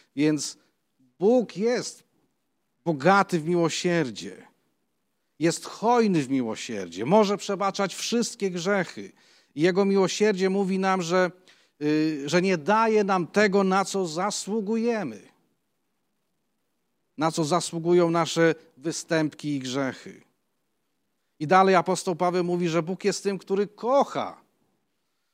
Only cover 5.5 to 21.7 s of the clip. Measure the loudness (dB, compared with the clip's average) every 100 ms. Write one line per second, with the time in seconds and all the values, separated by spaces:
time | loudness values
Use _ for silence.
5.5 | -2 -8 -4 2 4 4 2 0 -2 -2
6.5 | -6 -8 -8 -8 -6 2 4 4 0 -4
7.5 | -4 -4 -2 -4 -6 -4 -2 -2 -4 -6
8.5 | -4 -2 -2 -2 -8 -16 _ _ _ _
9.5 | 0 2 2 2 2 2 2 0 2 0
10.5 | 0 0 0 0 0 0 2 0 -2 _
11.5 | _ _ -6 0 0 0 -2 -2 0 2
12.5 | 0 2 2 4 2 2 0 0 2 2
13.5 | 4 2 0 0 -4 -4 -4 -4 -6 -6
14.5 | -6 -4 -2 -2 -4 -6 -10 -18 _ _
15.5 | _ _ _ _ _ _ _ _ _ _
16.5 | _ _ _ _ _ _ -4 -2 -2 0
17.5 | 0 -2 -4 2 4 4 2 0 2 2
18.5 | 0 -8 _ -8 -8 -2 -2 -2 -4 -6
19.5 | -6 -4 -4 -4 -6 -16 -20 _ _ _
20.5 | _ _ _ _ _ _ _ _ -8 4
21.5 | 6 6